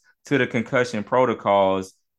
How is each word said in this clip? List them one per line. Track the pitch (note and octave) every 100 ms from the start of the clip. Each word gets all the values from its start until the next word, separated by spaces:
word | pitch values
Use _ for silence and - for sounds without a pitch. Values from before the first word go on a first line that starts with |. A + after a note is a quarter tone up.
| _ _ -
to | C#3
the | B2
concussion | B2 A2 C3 A#2+ G#2+
protocols, | - B2+ B2 G#2+ G#2+ G2+ F#2+ F#2+ F#2 _ _